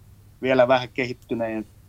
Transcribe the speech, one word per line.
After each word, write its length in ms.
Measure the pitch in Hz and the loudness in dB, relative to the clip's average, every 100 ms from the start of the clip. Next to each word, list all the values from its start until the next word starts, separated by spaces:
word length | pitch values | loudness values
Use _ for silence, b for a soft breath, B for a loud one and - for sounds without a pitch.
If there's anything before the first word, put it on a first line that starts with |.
| - - - - | -20 -20 -20 -8
vielä 260 | 131 131 123 | 0 2 4
vähän 220 | 127 123 | 2 0
kehittyneen, 760 | - 123 123 - 117 113 110 107 - | -6 -6 -8 -8 -6 -6 -6 -10 -16